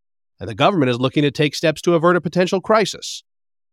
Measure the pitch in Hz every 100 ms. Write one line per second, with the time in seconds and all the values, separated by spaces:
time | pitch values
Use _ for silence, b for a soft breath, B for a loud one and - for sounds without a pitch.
0 | _ _ _ - 92 104 156 196 127 120
1 | 127 151 143 - 156 - 165 151 - 170
2 | 170 175 170 175 180 196 - 220 196 -
3 | - - - _ _ _ _